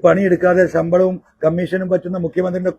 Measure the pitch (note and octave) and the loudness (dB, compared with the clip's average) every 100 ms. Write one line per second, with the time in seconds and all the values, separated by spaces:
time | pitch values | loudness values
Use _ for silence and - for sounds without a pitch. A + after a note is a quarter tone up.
0 | E3+ F3+ F#3+ E3+ F3+ F3+ E3+ E3 E3 F3+ | 2 2 2 2 2 2 2 0 0 2
1 | F#3 F3+ _ - D#3 E3+ E3+ F#3 F#3 F3+ | 0 -2 _ -2 -2 0 -4 -4 -2 -2
2 | F3+ F#3 E3 F3+ F3+ F3+ F3+ | -2 -6 -4 -2 -2 -2 -4